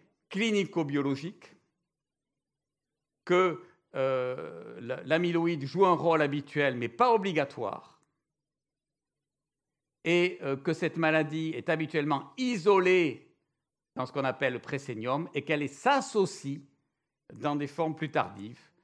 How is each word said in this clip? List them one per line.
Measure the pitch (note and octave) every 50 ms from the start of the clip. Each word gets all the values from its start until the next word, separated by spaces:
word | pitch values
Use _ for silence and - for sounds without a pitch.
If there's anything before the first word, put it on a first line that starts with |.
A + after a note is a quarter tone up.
| _ _ _ _ _ -
clinico-biologique, | - F#3+ A3+ A3+ G#3+ G3+ F#3 - - F3 D#3+ C#3 C#3+ C#3+ C3+ C#3 C3+ C3+ D3+ F3 - - - - - _ _ _ _ _ _ _ _ _ _ _ _ _ _ _ _ _ _ _ _ _ _ _ _ _ _ _ _ _ _ _ _ _ -
que, | - F3+ F3+ F#3 F3+ D#3 - - - _ _ _ _ -
euh, | C#3 C3 C3+ C3 B2+ B2+ B2+ B2+ - D#2+ - - E3 - - - -
la, | A#2+ A#2 B2+ - -
l'amyloïde | B2+ D#3 E3 F3 E3+ E3+ E3 E3 E3+ E3+ D3 C3+
joue | C3+ - F3+ G3
un | F#3 E3+
rôle | C#3+ D#3 E3+ D#3+ D#3
habituel, | D3+ C#3+ C#3 D3 C#3 - - D3 C#3+ C3+ B2+
mais | A#2+ A#2 A2+
pas | - - A#3+ B3+ A#3
obligatoire, | G#3+ F#3+ G3 E3 D#3 C#3 C#3 - - A#2 G2 - - - - _ _ _ _ _ _ _ _ _ _ _ _ _ _ _ _ _ _ _ _ _ _ _ _ _ _ _ _ _ _ _ _ _ _ _ _ _ _ _ _ _ _
et, | - D#3+ E3+ F3 F3 F3+ - -
euh, | - C#3 C#3
que | C3+ C#3 -
cette | D#3+ D#3 F3+ D#3 D#3+
maladie | E3 E3 D#3 D#3 D#3 D#3 D3 D3+ D#3+ D#3+ D#3+ D#3+
est | - - -
habituellement | D#3+ D#3+ D#3+ C#3+ - D#3 C#3+ D3+ D3 C3+ - - -
isolée | - B3+ B3+ A#3+ F#3+ D#3 G#3 G3+ F#3+ F#3 F#3 F#3 F#3 E3+ C#3+ A#2 - - _ _ _ _ _ _ _ _ _ _ _ _ _ -
dans | B2+ B2+
ce | -
qu'on | - C#3+ C3
appelle | C3 B2 - C#3+ C3 B2
le | A2+
présénium | - - C#3+ C3+ C3+ - A#2+ A2 A2 B2 C3 D3 E3+ F3
et | - D3
qu'elle | - - D#3 D3 D3 A#2
s'associe | - - - B3 C#4+ C4+ C4+ - - G#3+ F#3+ - - - - C#3 C#3+ D#3+ - _ _ _ _ _ _ _ _ _ _ _ _ -
dans | - A2 A#2 D3 D3
des | D3 C#3+ C3+
formes | - - E3 D#3+ D3+
plus | - D#3+ D3+
tardives. | - D3+ A2 F#2 G2 G2 G2 A2 A#2+ - - _ _ _